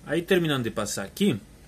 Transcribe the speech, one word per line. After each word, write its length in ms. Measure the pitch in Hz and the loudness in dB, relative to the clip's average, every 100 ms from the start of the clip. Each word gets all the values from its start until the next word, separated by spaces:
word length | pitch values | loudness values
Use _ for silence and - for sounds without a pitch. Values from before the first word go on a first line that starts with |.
| - | -2
Aí 160 | 160 | -4
terminando 420 | 170 190 165 135 | 2 2 4 0
de 60 | 113 | -2
passar 340 | 110 104 - | -4 -4 -6
aqui, 340 | 98 - 202 113 - - | -8 0 2 0 -6 -20